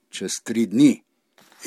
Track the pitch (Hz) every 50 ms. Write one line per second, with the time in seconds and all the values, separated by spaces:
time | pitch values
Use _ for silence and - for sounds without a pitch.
0 | _ _ - - 98 90 - - - - 113 113 113 92 92 123 147 139 101 -
1 | _ _ _ _ _ _ _ _ _ _ _ _ -